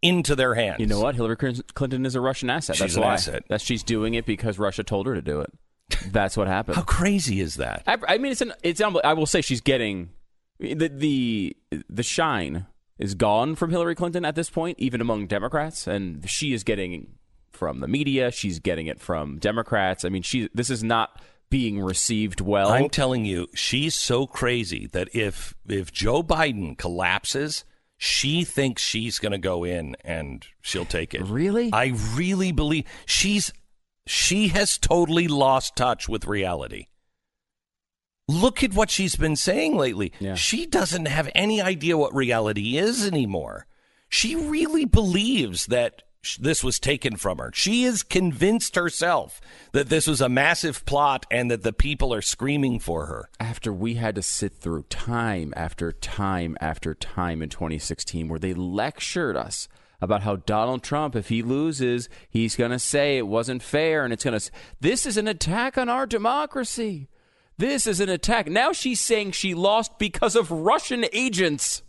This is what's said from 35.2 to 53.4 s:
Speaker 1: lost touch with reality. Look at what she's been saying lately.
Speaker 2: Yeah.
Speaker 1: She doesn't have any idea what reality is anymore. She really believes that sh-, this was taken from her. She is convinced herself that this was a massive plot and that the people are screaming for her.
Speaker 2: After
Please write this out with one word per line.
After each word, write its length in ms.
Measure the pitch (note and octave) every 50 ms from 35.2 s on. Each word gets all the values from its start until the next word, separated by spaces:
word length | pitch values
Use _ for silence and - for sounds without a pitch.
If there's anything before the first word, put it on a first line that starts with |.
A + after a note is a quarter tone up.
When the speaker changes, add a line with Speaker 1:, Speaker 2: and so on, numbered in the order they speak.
| F3 E3+
Speaker 1:
lost 480 | D3 C#3+ C#3 C3 C3+ C3 B2 - -
touch 300 | - B2+ B2 A#2+ - -
with 200 | - A2 G#2+ -
reality. 600 | - G#2 G2+ F#2+ F2+ F2 D#2 C2+ A1+ G#1 G1+ G1+ _ _ _ _ _ _ _ _ _ _ _ _ _ _ _ _ _ _ _ _ _ _ _ _ _ _ _ _ -
Look 360 | C#3+ E3 F#3+ C4 - - C4+
at 100 | B3 F#3+
what 160 | G3 A3 G#3
she's 240 | - - F#3+ F3+ -
been 200 | - - D#3+ D#3
saying 400 | C#3 - - F#3 B3 D#4+ D4+ D4+
lately. 360 | G3+ C#3+ B2+ G#2+ F#2 G#2 F2 - -
Speaker 2:
Yeah. 160 | G2 G2 F#2+
Speaker 1:
She 320 | F2 - - - A#3+ E4+
doesn't 400 | E4 - F#4 G3+ D#3+ D#3+ F3+ D#3+
have 240 | D3+ C3+ D#3+ D#3 C#3 -
any 280 | - F#3 G#3 A3 G#3+ F#3+
idea 340 | F#3 F#3+ D#3+ C#3+ E3 E3+
what 180 | D#3 D3 - -
reality 640 | C3+ C3 A#2+ A#2+ A2+ A2 G#2+ G#2+ G2+ G2+ A2 A#2+
is 300 | D3 F3+ G#3+ A#3+ B3+ G#3
anymore. 600 | G3+ F3+ D3+ C3 G#2 F#2+ E2+ D2 A1+ G1+ G1+ - _ - _ _ _ _ _ _ _
She 260 | - - - A3+ D#4+
really 500 | E4 D#4+ D4 D4+ D4+ E4 D#4 D#4 D#4+ D4+
believes 840 | B3 - A3+ A3 F#3+ F3 F#3+ G#3 A3+ C4+ A3 C#3+ G#2+ F2+ E2+ -
that 360 | - A2+ B2 A#2+ A2+ - - _ _ _ _ _
sh-, 160 | - - -
this 260 | - C#3 D#3+ - -
was 160 | B2+ - -
taken 360 | - C3 C#3+ C3 - C3+ A2
from 220 | F2+ - G2 F#2 C#2
her. 140 | B1 B1+ -
She 300 | - - F#3 G#3+ A#3+ B3
is 180 | B3+ A#3+ G3 -
convinced 720 | - - F#3 F#3 F3 D3 A2+ D3+ G3 A3 A#3 - - -
herself 640 | F#3 F3 E3+ - - D#3+ F3 F3 C#3+ E2 - - - - - - - - -
that 200 | - C#3 C#3+ B2
this 180 | D3+ D#3+ D3 -
was 120 | D#3 B2
a 80 | C#3 B2+
massive 560 | B2 B2+ C#3 D#3 E3+ - - E3 C3+ - -
plot 380 | - C#3 C#3+ D3 C#3+ C3+ B2+ - -
and 180 | A2+ A#2+ B2 A#2+ A#2+
that 100 | A2 F2+
the 100 | A2+ G#2+
people 400 | _ - C#3+ D3 B2+ D3 C#3 A#2+
are 100 | G#2+ G2+
screaming 580 | - - - - C3+ C#3+ D3 C#3 C3 A#2+ A2+
for 260 | - - E2+ D#2+ D2+
her. 240 | D2+ C#2+ A1 G#1+ - -
Speaker 2:
After 340 | -